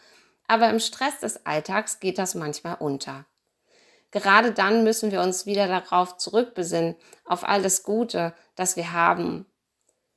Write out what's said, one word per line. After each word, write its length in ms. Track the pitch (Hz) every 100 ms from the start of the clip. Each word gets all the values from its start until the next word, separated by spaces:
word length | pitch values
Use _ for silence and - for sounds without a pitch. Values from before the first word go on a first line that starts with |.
| _ _ _ _ -
Aber 240 | 226 226
im 100 | 220
Stress 400 | - - 269 -
des 240 | - -
Alltags 560 | - 151 151 196 214 -
geht 160 | 190 185
das 180 | 180
manchmal 420 | 175 151 147 170 -
unter. 480 | 151 139 - 135 - _ _ _ _ _ _ _ _
Gerade 420 | 208 196 202 233
dann 300 | 220 190 226
müssen 280 | 220 226 214
wir 100 | 190
uns 240 | 185 185
wieder 240 | 202 202 190
darauf 480 | 185 - 180 180 -
zurückbesinnen, 800 | - 214 254 - 170 170 165 165 _ - -
auf 200 | 180 -
alles 360 | 202 190 185
Gute, 500 | - 214 233 180 170 - _ -
das 180 | 180 175
wir 160 | 170
haben. 520 | 170 170 175 170 139 - _ _ _ _ _ _